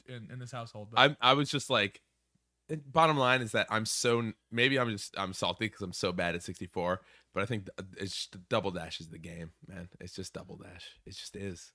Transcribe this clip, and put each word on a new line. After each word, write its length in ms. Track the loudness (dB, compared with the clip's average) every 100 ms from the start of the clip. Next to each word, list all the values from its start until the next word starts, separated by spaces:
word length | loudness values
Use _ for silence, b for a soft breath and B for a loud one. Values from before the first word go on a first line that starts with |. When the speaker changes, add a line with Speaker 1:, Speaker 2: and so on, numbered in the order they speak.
| -16
Speaker 1:
in, 220 | -14 -12
in 60 | -12
this 140 | -10
household. 360 | -10 -10 -12 -2
But 100 | 6
Speaker 2:
I'm, 160 | 6 8
I 120 | 6
was 160 | 6 4
just 180 | -2 2
like, 320 | 4 4 -2 _ _ _ _ _ _ -10
it, 220 | -10 0
bottom 260 | 6 6 6
line 220 | 4 4
is 100 | 2
that 140 | 0 2
I'm 140 | 0 0
so 340 | 0 2 2
n-, 140 | 0 -6 _
maybe 280 | 2 4 4
I'm 120 | 0
just, 280 | -2 -8 -6
I'm 140 | -6
salty 360 | -2 -2 0 -4
'cause 140 | -4
I'm 100 | -8
so 200 | -2 -2
bad 220 | 0 -2
at 80 | -2
sixty-four, 580 | -6 -10 -8 -4 -2 -2 b b b
but 80 | -4
I 40 | -2
think 180 | -4 -6 -12
th-, 120 | -14 -10
it's 160 | -8
just, 340 | -8 -10 -12 -2
Double 220 | -2 -2
Dash 300 | -6 -8 -10
is 80 | -12
the 100 | -14
game, 340 | -14 -12 -14 _ -18
man. 220 | -16 -16 -16
It's 140 | -14
just 180 | -10 -10
Double 220 | -12 -14 -18
Dash. 300 | -18 -18 -18 -20 -18
It 80 |
just 200 | -16 -14 -10
is. 360 | -10 -10 -16